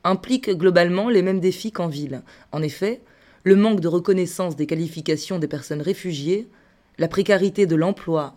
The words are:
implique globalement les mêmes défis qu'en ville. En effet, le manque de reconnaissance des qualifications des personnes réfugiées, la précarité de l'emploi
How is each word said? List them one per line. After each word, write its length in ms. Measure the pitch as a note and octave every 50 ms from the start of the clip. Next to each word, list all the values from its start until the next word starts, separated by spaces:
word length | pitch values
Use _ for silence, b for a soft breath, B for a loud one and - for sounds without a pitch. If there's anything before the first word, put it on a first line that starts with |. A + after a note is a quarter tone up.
| B
implique 460 | F3 G3 F#3 - - C4 B3+ - G#3
globalement 580 | F#3+ D#3 F3+ F#3 F3 F3 F3 F3 F3+ F#3+ G#3+
les 140 | B3 A#3 F#3
mêmes 180 | F3+ F#3+ F#3+ F#3
défis 320 | F3 F#3 F#3 F#3 - A3
qu'en 160 | - - F3
ville. 360 | E3 C#3 D3 D3 C3+ C3 - - B B B B B
En 100 | B D3+
effet, 380 | D#3 D3+ - - F#3+ G#3+ B3 C4 - b b b b b b b b
le 100 | F#3 G3
manque 240 | G3+ G#3 A3+ G#3+ F#3
de 80 | D#3+
reconnaissance 680 | E3+ E3 F3 E3+ G#3 F#3+ F#3 F3+ - - - F#3 F3 D3+
des 80 | C#3+ D3+
qualifications 720 | - E3 D#3+ E3+ D#3 - D#3+ - E3 D#3 D3+ - - F#3 E3+
des 80 | D3+
personnes 340 | D3 D3+ C#3+ - - D3+ D3
réfugiées, 680 | C#3+ F3+ G3 - - F3+ D#3 C#3 C#3 E3 F#3+ G#3 A#3+ - b b b b b b b b b
la 100 | - D#3+
précarité 580 | D#3+ - G3 F#3 G#3+ G3+ F3+ G3 F#3+ G3 G#3 G3
de 100 | E3 E3
l'emploi 580 | D#3 E3 F#3 F#3 - - E3+ D#3+ D#3 C#3+ C3+ -